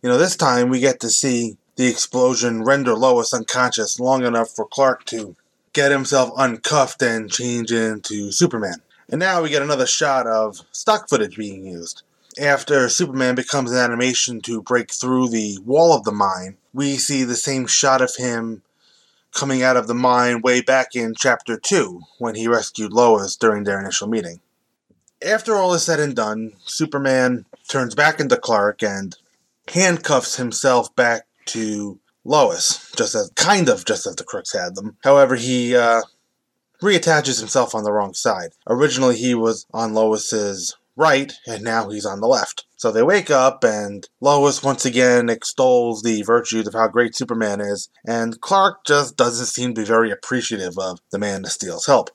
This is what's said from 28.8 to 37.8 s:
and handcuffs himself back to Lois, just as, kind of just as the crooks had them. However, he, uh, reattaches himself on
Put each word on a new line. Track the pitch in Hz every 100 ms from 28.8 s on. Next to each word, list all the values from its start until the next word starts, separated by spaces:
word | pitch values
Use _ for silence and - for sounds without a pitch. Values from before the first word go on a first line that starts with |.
and | 107 98 98 - _ _ _ _ -
handcuffs | 170 190 175 - 139 - -
himself | 123 113 135 123 110 -
back | 120 113 - _ -
to | 113 110 104 104 95 _ _
Lois, | - 147 123 - - - - -
just | 117
as, | 113 98 -
kind | 170 202 160
of | 104
just | - 107 -
as | 87
the |
crooks | - 101 -
had | 104 90
them. | 92 104 -
However, | 135 139 135 127
he, | 120 127 120 123
uh, | 117 113 110 _ _ _ _ _ _ _
reattaches | 190 185 - 151 131 120
himself | 110 - 117
on | 110